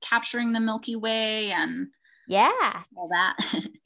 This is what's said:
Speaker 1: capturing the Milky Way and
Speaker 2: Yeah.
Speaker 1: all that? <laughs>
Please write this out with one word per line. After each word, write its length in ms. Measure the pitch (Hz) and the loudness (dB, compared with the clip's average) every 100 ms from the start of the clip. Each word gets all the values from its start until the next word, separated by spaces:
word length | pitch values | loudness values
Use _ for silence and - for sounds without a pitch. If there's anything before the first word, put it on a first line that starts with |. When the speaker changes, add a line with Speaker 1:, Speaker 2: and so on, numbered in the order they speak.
Speaker 1:
capturing 500 | - 233 - 240 233 | -2 0 0 -2 0
the 80 | 226 | 2
Milky 360 | 226 220 233 226 | 0 -2 -6 -4
Way 560 | 220 220 220 220 208 | -2 0 0 -2 -2
and 360 | 175 170 247 277 _ _ _ - | -2 -2 -4 -8 _ _ _ 0
Speaker 2:
Yeah. 580 | 190 269 494 247 170 - 180 | 4 4 4 0 -2 -10 -12
Speaker 1:
all 120 | 170 | -2
that? 280 | 175 185 - | 2 2 0
<laughs> 420 | - 311 - - | -2 -4 -6 -10